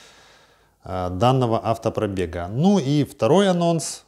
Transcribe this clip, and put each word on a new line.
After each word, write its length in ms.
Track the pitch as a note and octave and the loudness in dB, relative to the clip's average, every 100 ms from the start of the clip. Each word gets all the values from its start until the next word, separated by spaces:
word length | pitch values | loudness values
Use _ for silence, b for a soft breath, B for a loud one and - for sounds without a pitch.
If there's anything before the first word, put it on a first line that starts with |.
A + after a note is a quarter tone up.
| B B B B B B B B | B B B B B B B B
э, 260 | - F#2 F2+ | -10 -6 -6
данного 500 | F2+ A#2+ C3 B2 A2 | 0 2 4 2 0
автопробега. 840 | G2+ A2+ A2+ - G#2+ G2 E2+ F2 E2+ | -2 -2 -2 -2 -4 -4 -6 -6 -8
Ну 320 | A2+ F3+ G3+ | 0 2 2
и 240 | C3 D3 | 2 0
второй 460 | C3 - A2 E3+ G3+ | 0 0 2 4 4
анонс, 540 | F3 E3+ E3 - - | 2 0 0 -4 -12